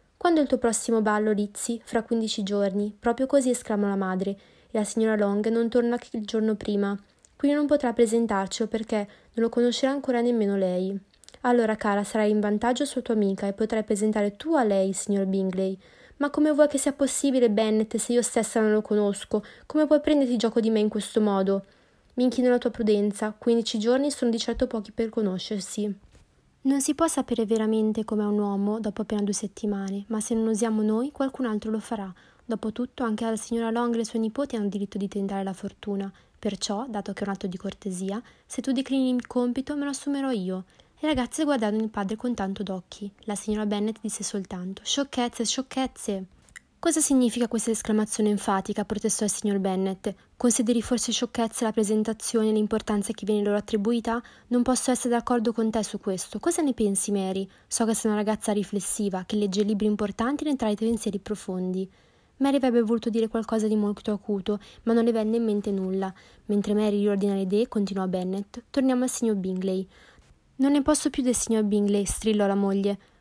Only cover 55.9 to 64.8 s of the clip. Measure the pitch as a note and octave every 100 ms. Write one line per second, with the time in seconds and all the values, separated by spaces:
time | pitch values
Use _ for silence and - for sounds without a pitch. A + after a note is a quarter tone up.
55.9 | G3+ - F#3+ - G#3+ E4+ F4 D4 - G#3
56.9 | G3 - G3+ F#3+ F#3+ G3 - _ - A3+
57.9 | A3 A3 G#3 G#3 G#3+ - G#3 F#3+ G3+ -
58.9 | - G3+ F#3 F#3 G#3+ G3+ F#3 G#3 G#3 G#3+
59.9 | G#3 G#3 G3+ A#3 C#4+ D#4 C4 A3 G#3 A3
60.9 | A3+ G#3+ F#3+ - G#3 - F#3 F#3 F#3 F#3+
61.9 | - _ _ _ - C4+ C4+ B3+ A#3+ A3
62.9 | A#3 A#3 A3 A3 A3+ G#3+ A3+ G#3+ G#3+ G#3
63.9 | G#3 - G3+ - G3 F#3+ G#3 - -